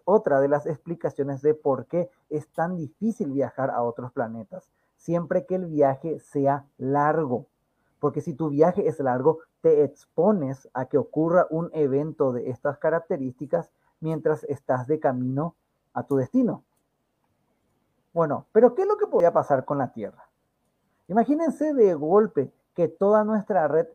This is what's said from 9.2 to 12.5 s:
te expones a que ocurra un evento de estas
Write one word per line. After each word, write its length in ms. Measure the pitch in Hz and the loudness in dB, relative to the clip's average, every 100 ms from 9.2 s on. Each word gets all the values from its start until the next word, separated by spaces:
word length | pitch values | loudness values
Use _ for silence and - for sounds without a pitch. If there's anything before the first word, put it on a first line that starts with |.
| 147 156 - _ | 2 0 -6 _
te 240 | 165 151 139 | 2 4 2
expones 840 | - _ - 190 202 135 135 - | -2 _ 0 2 2 -2 -6 -10
a 120 | 127 131 | -8 -2
que 120 | 139 | -2
ocurra 500 | 117 151 160 180 - | -2 -2 2 2 2
un 200 | 160 170 | -2 -4
evento 640 | 160 139 139 156 151 135 | -2 0 0 -4 -2 -2
de 160 | 120 | -2
estas 280 | 120 | -6